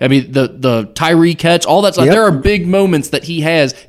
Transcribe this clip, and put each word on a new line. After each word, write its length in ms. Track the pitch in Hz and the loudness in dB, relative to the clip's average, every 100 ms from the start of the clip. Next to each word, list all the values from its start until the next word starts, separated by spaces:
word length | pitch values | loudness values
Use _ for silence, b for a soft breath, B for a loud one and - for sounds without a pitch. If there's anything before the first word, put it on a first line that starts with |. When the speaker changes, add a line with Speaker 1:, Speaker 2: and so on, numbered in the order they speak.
Speaker 1:
I 60 | 131 | 0
mean, 240 | 135 123 | 0 0
the, 160 | 135 127 | -2 -2
the 420 | - 131 117 104 - | -2 -2 -2 -4 -4
Tyree 400 | 160 165 170 156 | 0 2 2 0
catch, 300 | 170 170 - | 0 0 0
all 160 | 170 | 0
that 100 | 202 | 2
stuff. 120 | - 135 | 2 2
Speaker 2:
Yep. 80 | |
Speaker 1:
There 100 | 208 | 4
are 80 | 214 | 2
big 340 | 143 196 208 175 | 0 0 -2 0
moments 420 | 190 196 160 139 | 0 0 0 -2
that 140 | 139 156 | -6 -6
he 160 | 170 | -6
has 340 | 151 165 135 - | -2 0 0 -4